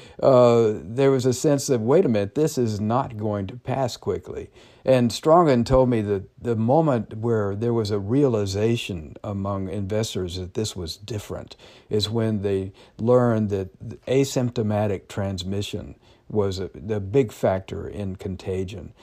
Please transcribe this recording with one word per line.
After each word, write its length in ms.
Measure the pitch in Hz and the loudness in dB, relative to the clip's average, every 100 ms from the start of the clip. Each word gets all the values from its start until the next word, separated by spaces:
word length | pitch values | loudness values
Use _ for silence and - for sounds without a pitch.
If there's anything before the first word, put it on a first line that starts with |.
| - - | -20 0
uh, 500 | 131 127 123 117 113 | 4 8 8 6 4
there 380 | 107 87 117 135 | 0 -6 2 2
was 160 | 135 127 | 4 2
a 60 | |
sense 340 | 120 156 143 127 | 2 2 0 0
that, 140 | 123 | 0
"Wait 220 | 110 151 | 4 4
a 60 | 196 | 4
minute, 240 | 107 101 | 2 0
this 240 | - 156 - | 0 -2 0
is 240 | 120 104 | 0 0
not 340 | 107 120 135 110 | 0 -2 -2 -6
going 300 | 107 104 95 | -4 -4 -6
to 120 | 120 | -10
pass 380 | - 127 131 - | -6 -4 -4 -4
quickly." 540 | - 90 - - - - - _ | -6 -6 -6 -12 -14 -18 -20 _
And 280 | - 131 120 | 2 4 4
Strongen 520 | - 156 165 170 123 | 0 6 6 6 4
told 260 | 117 131 131 | 4 4 4
me 120 | 117 | 2
that 220 | 104 101 98 - | 0 -2 -4 -8
the 140 | 120 110 | -4 0
moment 600 | 113 147 160 123 101 110 | 2 4 4 0 -2 -6
where 400 | 113 113 101 98 | -2 0 -2 -2
there 160 | 117 | -2
was 200 | 117 104 | 0 0
a 80 | 104 | -2
realization 1160 | 98 131 143 113 98 98 110 117 - 90 73 - | 0 2 2 2 -2 0 0 0 -4 -8 -10 -12
among 460 | - 98 98 98 95 | -8 -6 -4 -4 -6
investors 680 | 101 95 107 117 - 90 87 | -6 -4 -2 -2 -4 -6 -6
that 180 | 90 - | -8 -6
this 200 | 107 - | -6 -6
was 220 | 85 - | -10 -10
different 580 | 104 110 - 85 - - - - - | -10 -10 -10 -12 -14 -20 -20 -20 -4
is 180 | 107 104 | -2 0
when 320 | 117 113 107 | 0 0 0
they 300 | 101 98 95 - - - | 0 -2 -4 -10 -20 -4
learned 540 | 110 123 123 110 107 | 2 4 4 2 0
that 280 | 98 95 - 123 117 - | -2 -6 -10 -16 -12 -2
asymptomatic 1000 | 131 135 - 123 120 107 104 104 92 - | 0 2 0 -2 -2 -2 0 0 -4 -8
transmission 920 | - 98 98 90 98 104 104 - - _ _ - | -6 -6 -6 -6 -6 -6 -8 -12 -16 _ _ -8
was 300 | 107 98 92 | -2 -2 -2
a, 140 | 92 | -8
the 260 | - 95 107 | -10 -6 -6
big 320 | 98 127 123 | -2 0 0
factor 560 | - 117 95 - - - | 0 0 0 -4 -10 -10
in 280 | - 101 92 | -8 -8 -8
contagion. 800 | 101 90 - 92 90 - 80 - | -8 -8 -6 -6 -6 -10 -16 -20